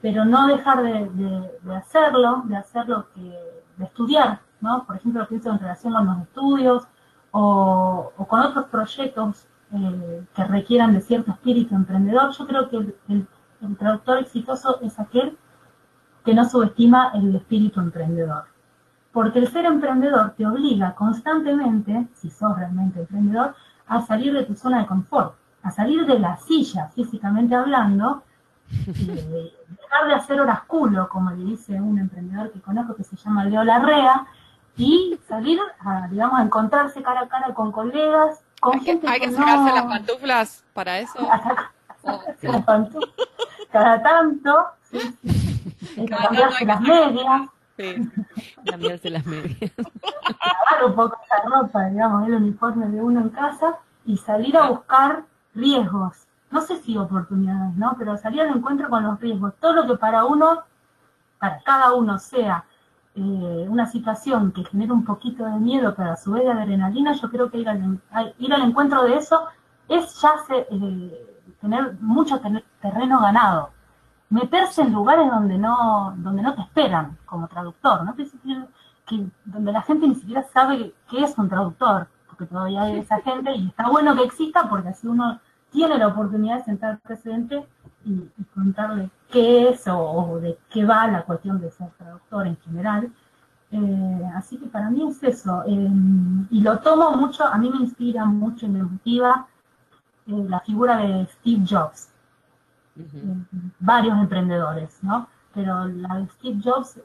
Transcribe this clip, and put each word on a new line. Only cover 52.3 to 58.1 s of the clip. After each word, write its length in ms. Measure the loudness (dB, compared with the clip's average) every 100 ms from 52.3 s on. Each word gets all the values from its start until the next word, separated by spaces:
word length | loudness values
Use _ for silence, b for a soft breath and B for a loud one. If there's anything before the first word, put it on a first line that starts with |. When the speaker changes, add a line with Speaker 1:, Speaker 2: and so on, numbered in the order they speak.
| 2
Speaker 1:
uniforme 520 | 2 0 -2 -2 -2
de 140 | -2
uno 180 | 0 2
en 80 | 0
casa 460 | -2 -4 0 -2 -2 _ _
y 120 | -4 -4
salir 380 | 0 -2 4 4
a 120 | 4
buscar 540 | 2 _ 4 4 0 -8 _ _
riesgos. 720 | -2 0 2 0 -2 -4 -8 _ _ _
No 100 | -4
sé 160 | -4 -8
si 140 | -4 -4
oportunidades, 800 | -2 -4 -2 -2 -2 -2 -4 -2
¿no? 200 | -2 -2
Pero 180 | -6